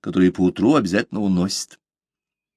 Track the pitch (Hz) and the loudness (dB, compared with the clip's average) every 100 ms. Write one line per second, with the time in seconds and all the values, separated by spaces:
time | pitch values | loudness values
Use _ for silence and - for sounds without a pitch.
0 | 92 92 92 85 90 101 107 151 92 101 | -4 2 2 2 -2 2 2 2 0 -2
1 | 120 101 101 90 95 - - - _ _ | -4 -4 -2 0 -2 -4 -10 -18 _ _
2 | _ _ _ _ _ | _ _ _ _ _